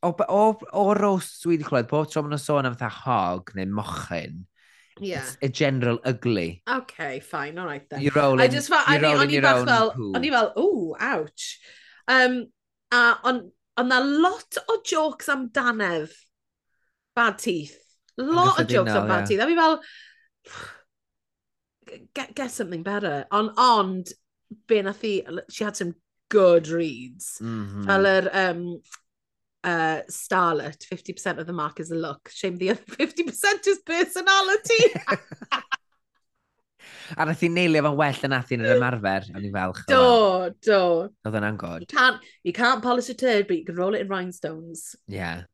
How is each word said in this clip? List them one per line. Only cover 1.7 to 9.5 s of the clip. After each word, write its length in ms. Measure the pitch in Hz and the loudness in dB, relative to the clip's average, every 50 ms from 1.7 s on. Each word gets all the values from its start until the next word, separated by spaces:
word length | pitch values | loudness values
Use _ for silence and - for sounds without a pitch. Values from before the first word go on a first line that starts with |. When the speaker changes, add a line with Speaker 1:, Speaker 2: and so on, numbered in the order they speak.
| - 127 117 117 | 0 0 0 0
Speaker 1:
bob 200 | - 147 156 147 | 0 -2 -2 -2
tro 100 | - 156 147 | -4 -4 -4
ma' 60 | 147 147 | -4 -6
nhw'n 80 | 143 | -6
sôn 240 | - - 151 143 131 | -2 -2 0 0 0
am 100 | 127 120 | -2 -4
fatha 140 | 120 127 110 - - - | -4 -8 -8 -8 -8 -4
hog 480 | 135 123 107 95 90 90 92 92 - - | -2 0 0 0 0 -2 -6 -8 -12 -10
neu 100 | 95 95 | -8 -6
mochyn, 800 | 95 101 104 101 - - - - - 87 82 78 73 76 85 92 _ _ _ _ _ _ _ _ _ _ - | -4 -4 -6 -6 -6 -8 -10 -8 -8 -8 -8 -8 -10 -14 -16 -18 _ _ _ _ _ _ _ _ _ _ -12
Speaker 2:
Yeah. 220 | 196 196 175 147 135 | -10 -8 -8 -8 -10
Speaker 1:
it's 140 | 127 131 - | -12 -10 -6
a 80 | - 135 | -6 -4
general 480 | 123 - 151 139 135 131 120 120 117 120 - | -2 0 0 0 2 0 0 0 -2 -2 -2
ugly. 560 | 131 131 113 - 123 113 98 85 82 85 87 _ - | -4 -4 -2 -2 -2 -2 0 -2 -4 -8 -10 _ -6
Speaker 2:
Okay, 500 | 247 262 254 - - - 165 143 131 139 | -6 -6 -6 -10 -14 -12 -10 -10 -10 -12
fine, 380 | - - - 156 143 147 156 170 | -14 -12 -10 -10 -10 -10 -10 -10
all 80 | 185 | -10
right 220 | 170 147 139 - _ | -10 -10 -12 -12 _
then. 120 | 151 139 | -10 -4
Speaker 1:
You 100 | 139 143 139 | -2 0 2
roll 260 | 147 147 139 135 127 | 2 4 4 4 4
Speaker 2:
I 60 | 131 | 4
Speaker 1:
in, 60 | 127 | 4
Speaker 2:
just 180 | 127 - - - | 2 0 0 2
felt, 160 | 349 311 269 - | 2 2 4 4
Speaker 1:
you 60 | - | 2
Speaker 2:
o'n 60 | - | 4
i, 80 | 147 156 | 4 4
Speaker 1:
roll 140 | 147 143 | 4 4
Speaker 2:
o'n 20 | 139 | 2
Speaker 1:
in 60 | 143 | 2
Speaker 2:
i 40 | 147 | 2
Speaker 1:
your 80 | 139 | 2
Speaker 2:
bach 200 | 135 143 | 4 6